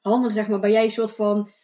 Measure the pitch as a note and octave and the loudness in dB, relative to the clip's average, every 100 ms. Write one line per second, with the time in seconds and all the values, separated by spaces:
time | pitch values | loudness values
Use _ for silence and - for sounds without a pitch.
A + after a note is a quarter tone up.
0 | G3 A#3+ B3 G#3+ G#3 G3+ G3+ A3 A3 A3 | 0 0 0 -2 -2 0 2 2 2 0
1 | A3 A3 G#3 G#3 G3+ _ | -6 -2 -2 0 -4 _